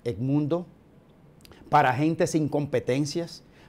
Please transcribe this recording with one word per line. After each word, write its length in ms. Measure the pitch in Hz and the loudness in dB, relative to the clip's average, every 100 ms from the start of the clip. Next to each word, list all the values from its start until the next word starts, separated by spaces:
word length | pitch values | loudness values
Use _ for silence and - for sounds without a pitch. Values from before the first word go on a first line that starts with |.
Edmundo, 600 | 123 98 131 143 147 170 175 - _ - _ - - - - - - | -8 -4 0 0 0 -2 -6 -18 _ -20 _ -20 -20 -20 -20 -18 0
para 240 | 147 131 | 4 4
gente 340 | 120 156 165 165 | 2 0 2 0
sin 220 | 165 143 | 0 0
competencias, 920 | 147 143 127 - 131 147 170 170 - - - | -2 -2 -2 0 -2 0 -4 -8 -12 -20 -20